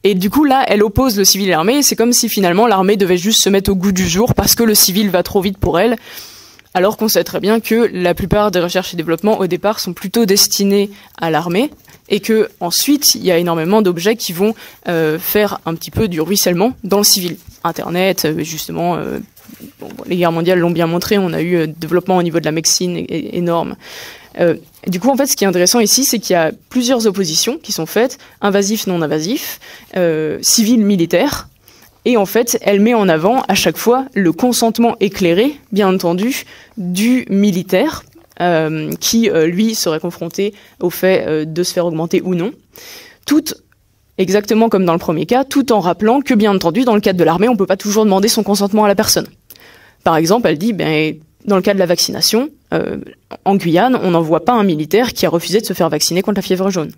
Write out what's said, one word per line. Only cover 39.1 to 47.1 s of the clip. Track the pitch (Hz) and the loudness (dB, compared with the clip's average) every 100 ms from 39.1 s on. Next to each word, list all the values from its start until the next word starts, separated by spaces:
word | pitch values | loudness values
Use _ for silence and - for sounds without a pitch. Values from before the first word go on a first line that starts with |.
| 226 226 | 2 2
euh, | 165 160 | 2 0
lui, | 175 220 | 2 -2
serait | 220 180 156 | 0 -4 -4
confronté | 175 - 170 - 202 - - _ | -6 -8 -10 -4 -6 -6 -20 _
au | 180 | -6
fait, | - 185 185 - | -2 0 0 0
euh, | 156 156 | -4 -4
de | 160 | -4
se | 180 | -4
faire | - 170 | -2 -4
augmenter | 160 165 - | -4 -2 -2
ou | - 175 | -2 -4
non, | 190 - _ - - - - _ - | -4 -8 _ -20 -20 -20 -20 _ 0
tout | 294 311 - _ _ _ _ _ - | 0 0 -12 _ _ _ _ _ -4
exactement | 185 202 208 220 226 | 0 0 2 2 4
comme | 208 | 2
dans | 180 | 2
le | 165 | 0
premier | - 160 156 | 0 -4 0
cas, | 240 269 | 0 2
tout | 285 262 | 0 2
en | 220 | 0
rappelant | 175 - 214 269 | 0 0 2 2
que, | 269 | 2
bien | 233 214 | 2 4
entendu, | 190 170 170 | 2 0 0
dans | 254 208 | 2 2
le | |
cadre | 208 | 2